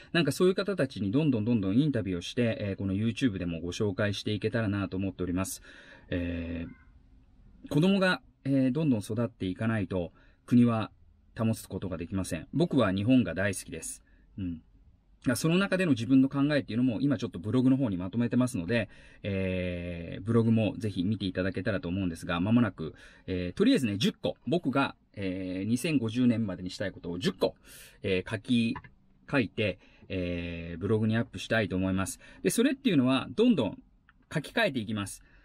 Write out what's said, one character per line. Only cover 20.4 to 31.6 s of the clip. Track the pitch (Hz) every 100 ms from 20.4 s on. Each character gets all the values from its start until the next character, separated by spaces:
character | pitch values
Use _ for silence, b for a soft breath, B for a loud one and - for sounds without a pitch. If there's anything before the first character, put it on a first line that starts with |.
グ | 113
も | 113 107 -
ぜ | 110
ひ | 98
見 | 90 107
て | 95
い |
た | 92
だ | 95
け | 95
た | 95
ら | 98
と | 85
思 | 92
う | 92
ん |
で | 82
す | 85
が、 | 85
間 | 95
も | 120
な | 113
く、 | - 78 - B B -
え | 92 87
ー、 | -
と | 202
り |
あ | 254
え |
ず | 120
ね、 | 101
十 | 175
個、 | - - - -
僕 | 170 151
が、 | 139 139 - _ -
え | 98 92 92 90 101
ー、 |
二 | 123
千 | 175 143
五 | 117
十 | 113 127
年 | 113 107
ま | 87
で |
に | 90
し | -
た | 98
い |
こ | 87
と | 87
を | 87
十 | 170
個、 | - - - B B B B
え | 98 92 -
ー、 |
書 | 110
き、 | - 120 113 123 - - _ _ -
書 | 143
い | 101
て、 | - 107 - b b b
え | 95 87 87 85 85 85 85
ー、 |
ブ | 101
ロ | 110
グ | 110
に | 113
ア |
ッ | 113
プ | 95
し | -
た | 113